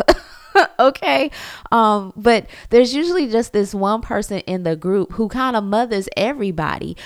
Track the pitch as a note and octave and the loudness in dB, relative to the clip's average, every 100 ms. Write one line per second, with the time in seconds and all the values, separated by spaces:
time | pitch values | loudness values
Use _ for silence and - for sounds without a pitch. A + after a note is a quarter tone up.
0 | - - - - - G4 - - C4 C#4 | 2 2 -2 -20 0 2 2 4 2 2
1 | F4+ C4+ D4 - - - - A#3 G#3+ G#3 | 0 0 -2 -6 -16 -18 0 2 4 2
2 | F#3+ G#3+ A3+ A3 - - - A#3 B3 C#4 | -2 0 2 2 0 -14 2 4 4 2
3 | F4 F4+ B3+ A3+ A#3 G#3 G3 G3+ G3 A3 | 0 0 0 -2 0 -2 -2 -2 -2 -2
4 | - G#3 G3+ G3 - F#3 E3+ D#3 F3+ G3 | -4 -4 -4 -6 -6 -4 -4 -4 -2 -2
5 | - - G#3+ B3+ C4 A3+ G3 G#3+ A#3+ G3 | -2 -4 -4 -2 -2 -2 0 0 0 -4
6 | F#3+ - A3 C#4+ G3 D#3+ D3+ - - F3 | -4 -2 -2 -2 -4 -4 -4 -6 -8 -12